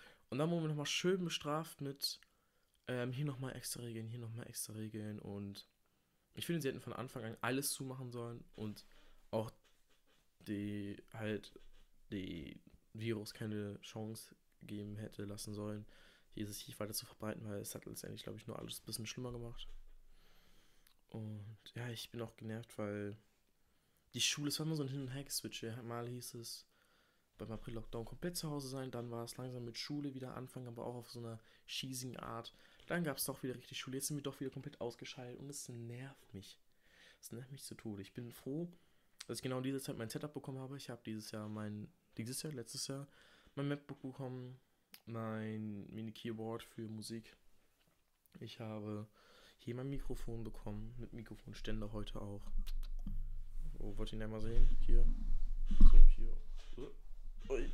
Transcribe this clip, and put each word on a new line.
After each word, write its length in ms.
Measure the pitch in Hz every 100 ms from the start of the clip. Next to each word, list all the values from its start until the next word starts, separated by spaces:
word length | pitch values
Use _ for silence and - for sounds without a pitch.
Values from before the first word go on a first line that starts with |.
| - - -
Und 80 | 127
dann 100 | 160
wurden 140 | 170
wir 60 | 156
nochmal 180 | 151 143
schön 360 | - 180 190
bestraft 600 | 175 - 147 151 160 -
mit, 360 | 139 135 - - - _ _ _ _ _ -
ähm, 260 | 123 123
hier 140 | 127 147
nochmal 280 | 127 131 123
extra 260 | - -
Regeln, 260 | 120 113 110
hier 120 | 120
nochmal 280 | 113 113 -
extra 240 | 117 -
Regeln 460 | 107 110 107 107 104
und 500 | - 101 101 98 - _ _ _ _ _ _
ich 140 | - -
finde, 160 | 170
sie 60 | 135
hätten 120 | -
von 140 | -
Anfang 300 | 110 127 131
an 120 | 110 -
alles 300 | 113 131 147
zumachen 380 | - 135 131 127
sollen 320 | 120 117 120 -
und 320 | - 107 104 - - - - -
auch 180 | 110 110 - - - - - - - _ -
die, 640 | - 104 104 104 101 104 -
halt, 480 | 113 110 107 - - - - - - -
die 520 | 101 92 85 71 - - - -
Virus 400 | 110 113 110 107
keine 440 | - 110 107 104 104
Chance 520 | - 110 110 110 - - _ -
geben 340 | - 104 104 104
hätte 300 | 107 - 101
lassen 260 | 104 -
sollen, 320 | 104 104 107 107 - - - - -
dieses 240 | 104 101
sich 200 | - -
weiter 140 | 104
zu 100 | 107
verbreiten, 420 | - - 107 - 110
weil 140 | 101
es 140 | 107
hat 100 | -
letztendlich, 380 | - - - 107
glaub 140 | - 107
ich, 100 | 110
nur 120 | -
alles 220 | 113 -
ein 60 | -
bisschen 200 | 110 110
schlimmer 260 | - 123
gemacht. 360 | 120 117 117 - - - - - - - - - - - - - - -
Und 500 | 110 107 107 104 110 -
ja, 140 | - 120
ich 240 | 113 -
bin 100 | 120
auch 140 | 113 -
genervt, 420 | 110 110 117 -
weil 380 | 104 104 101 107 - _ _ _ _ _ _ _ _
die 60 | 120
Schule, 280 | - - 143
es 120 | 139
war 60 | 156
immer 100 | 160
so 80 |
ein 40 | 131
Hin- 120 | 139
und 80 | 131
Her-Geswitche. 720 | 135 139 - - - 113 117
Mal 240 | 117 117 120
hieß 280 | 123 120
es 340 | 120 113 - - _ - - _ _ _ -
beim 140 | 107
April-Lockdown 540 | 110 - 113 110 120
komplett 320 | 113 127 180 175
zu 120 | 160
Hause 200 | 147 135
sein, 240 | 135 131
dann 180 | 120 120
war 140 | 117
es 120 | 117 -
langsam 280 | 127 123
mit 120 | 120 113
Schule 380 | - 147 143
wieder 220 | 131 127 123
anfangen, 320 | 127 - 123
aber 180 | 117 117
auch 80 |
auf 160 | 123 117
so 80 | 120
einer 220 | 117 113 - - -
cheesigen 500 | - 135 127 127 117
Art. 380 | - 117 117 - - - -
Dann 160 | 175
gab's 220 | 160 135
doch 180 | - 131
wieder 140 | 131 123
richtig 200 | - -
Schule, 200 | - 131
jetzt 100 | -
sind 120 | 147
wir 40 |
doch 160 | 139 135
wieder 120 | 131
komplett 300 | 135 143 -
ausgeschaltet 600 | 120 - 127 - 123 123
und 100 | 139
es 180 | 139 -
nervt 640 | 120 117 120 135 135 -
mich. 280 | 98 98 - - - - - - -
Es 120 | -
nervt 180 | 110 131
mich 140 | 135
zu 100 | -
Tode. 280 | 107 113 101
Ich 100 | 98
bin 180 | - 120
froh, 420 | - - 147 175 175 - - - - -
dass 120 | 120
ich 40 |
genau 160 | 131 127
in 60 |
dieser 160 | 131 135
Zeit 160 | - 131
mein 140 | 113
Setup 220 | 151 147
bekommen 260 | 143 - 135
habe. 180 | 131 139
Ich 140 | -
habe 120 | 117
dieses 280 | - 110 107
Jahr 160 | 110 107
mein, 440 | 107 107 104 107 - _ -
dieses 220 | 113 127
Jahr, 100 | 160
letztes 340 | 135 117 131 -
Jahr, 220 | 135 143 - - - - -
mein 100 | 143
MacBook 340 | 143 - 143
bekommen, 600 | 135 131 131 127 123 127 _ _ _ - -
mein 840 | 113 113 110 110 110 107 104 -
Mini-Keyboard 720 | 110 110 107 120 110 110 113
für 260 | - - 110
Musik. 480 | 110 101 113 110 - - - - _ _ _ _ _ _ -
Ich 220 | 117 -
habe 480 | 113 107 104 104 107 - - - - -
hier 120 | -
mein 160 | 120 135
Mikrofon 520 | 139 - 117 - 117
bekommen, 520 | 110 - - 104 110 123
mit 160 | 117
Mikrofonständer 800 | 117 110 107 - 104 - 107 104
heute 280 | 107 101 -
auch. 220 | 101 101 - - - - - - - - - - - - - -
Oh, 180 | 107 104
wollt 120 | 110
ihr 80 | 110
ihn 40 |
einmal 180 | 107 110
sehen? 260 | 113 117 - -
Hier. 260 | - 120 120 - - - - - - - -
So, 80 | - - -
hier. 200 | - - - - -
So. 200 | - 135 - - - - - -
Ui, 200 | 135 113